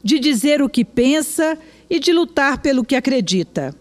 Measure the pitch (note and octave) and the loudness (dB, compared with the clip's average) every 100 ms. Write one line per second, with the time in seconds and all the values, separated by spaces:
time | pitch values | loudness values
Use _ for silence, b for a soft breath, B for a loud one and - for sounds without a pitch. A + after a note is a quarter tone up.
0 | G#3 D4 C#4+ B3 C#4+ D4 C#4 - A3+ - | 0 0 2 0 2 2 0 0 -2 0
1 | B3+ D4+ D4+ - D#4 D#4+ B B B E4+ | 2 2 -2 -2 -2 -2 B B B -2
2 | - E4+ E4+ - C#4 C4 D4 C4 A3+ C4 | 0 0 0 0 0 0 0 0 0 -2
3 | B3+ B3+ F3+ F3+ E3 E3 C3+ - | 0 -2 0 -2 -2 -6 -8 -12